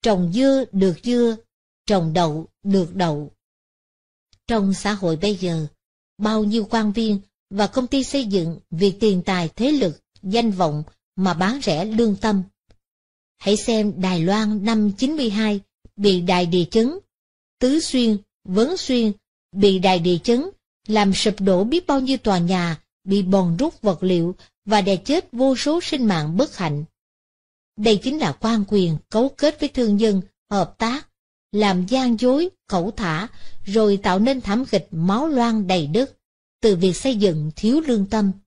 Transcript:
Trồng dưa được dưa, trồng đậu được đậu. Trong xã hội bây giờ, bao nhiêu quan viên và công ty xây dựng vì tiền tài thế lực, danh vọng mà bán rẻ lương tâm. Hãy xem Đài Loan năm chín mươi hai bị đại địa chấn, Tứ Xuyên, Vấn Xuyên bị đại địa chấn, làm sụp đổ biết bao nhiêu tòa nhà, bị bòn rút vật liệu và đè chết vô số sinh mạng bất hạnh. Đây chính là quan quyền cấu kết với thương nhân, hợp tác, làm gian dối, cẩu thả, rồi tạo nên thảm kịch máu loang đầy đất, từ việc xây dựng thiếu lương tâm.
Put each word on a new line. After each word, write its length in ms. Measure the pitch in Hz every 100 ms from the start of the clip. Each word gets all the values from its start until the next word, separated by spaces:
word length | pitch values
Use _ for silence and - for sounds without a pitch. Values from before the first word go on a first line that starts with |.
Trồng 300 | 233 196 175
dưa 300 | 196 269 269 247
được 240 | 196 190 156
dưa, 320 | 240 240 233 220 _ _ _ _ -
trồng 280 | 196 165
đậu 340 | 165 170 151 165 _
được 320 | 202 196 170 180
đậu. 360 | 175 147 147 _ _ _ _ _ _ _ _ _ _ _ -
Trong 260 | 226 196
xã 200 | 196 202
hội 220 | 208 180 156
bây 200 | 202 196
giờ, 320 | 180 165 151 _ _ _ _ _
bao 260 | 214 220
nhiêu 240 | 208 226 208
quan 220 | 226 214
viên 280 | 208 220 202 - _ _
và 180 | 190 202
công 200 | 262 247
ty 160 | 277
xây 220 | 254 277 226
dựng 340 | 190 165 160 _
vì 200 | 160 202
tiền 300 | 190 220 185 175
tài 240 | 185 165
thế 220 | - 247
lực, 300 | 302 196 147 _ _
danh 280 | 190 226 233
vọng 320 | 185 170 147 156 _ _ -
mà 180 | 190
bán 260 | 165 185 269
rẻ 220 | 240 151 208
lương 300 | 220 233 196
tâm. 280 | 220 202 185 _ _ _ _ _ _ _ _ _
Hãy 200 | - 214
xem 440 | - 220 208 185
Đài 180 | 185 180
Loan 460 | 165 208 214 214 202
năm 260 | 220 208
chín 240 | 196 262 311
mươi 140 | 240
hai 300 | 202 220 202 - _ - -
bị 260 | 202 185
đại 240 | 175 180 175
địa 200 | 180 170
chấn, 280 | 220 240 359 _ _ _ _ _ _
Tứ 200 | 254 302
Xuyên, 380 | - 254 233 208 - _
Vấn 340 | - 185 247 370
Xuyên 340 | - 247 220 208 _ _ _
bị 280 | 196 202 190
đại 200 | 190 185
địa 180 | 170 175
chấn, 320 | - 240 349 - _ _ -
làm 260 | 214 202
sụp 200 | 190 220 196
đổ 240 | 196 180
biết 240 | 214 330 -
bao 120 | 277
nhiêu 180 | 262 262
tòa 200 | - 185
nhà, 460 | 170 185 175 156 _ _
bị 180 | 190 202
bòn 360 | 185 196 180 165
rút 240 | 302 -
vật 220 | 214 170
liệu 320 | 185 180 170 185 - _ -
và 160 | 214
đè 140 | 190 190
chết 360 | - 311 370
vô 240 | 233 269 254
số 240 | 285 330
sinh 240 | - 294 226
mạng 320 | 175 151 175
bất 200 | 302 -
hạnh. 260 | 170 147 151 _ _ _ _ _ _ _ _ -
Đây 220 | 214 208
chính 140 | 254 302
là 140 | 214
quan 320 | 135 226 226 196
quyền 300 | 208 180 151 _
cấu 200 | 214 262
kết 300 | - 294 302
với 100 | 294
thương 280 | - 233 202
nhân, 240 | 220 190 180 _ _
hợp 260 | 202 170 -
tác, 320 | 226 269 - _ _ _ _
làm 340 | 208 208 180 185
gian 340 | 262 254 220
dối, 300 | 247 269 359 _ _
cẩu 240 | 190 175
thả, 360 | - 190 156 220 - - - -
rồi 320 | 214 214 202
tạo 220 | 202 185
nên 220 | 233 269
thảm 240 | 214 208 262
kịch 220 | 202 -
máu 360 | 165 170 214 320
loang 400 | 269 233 220 185
đầy 200 | 185 147
đất, 300 | 180 269 _ _ _ _ _
từ 140 | 226 180
việc 180 | 185
xây 220 | 170 269 233
dựng 360 | 202 160 151 -
thiếu 260 | 214 277
lương 240 | 320 226 196
tâm. 260 | 220 202 190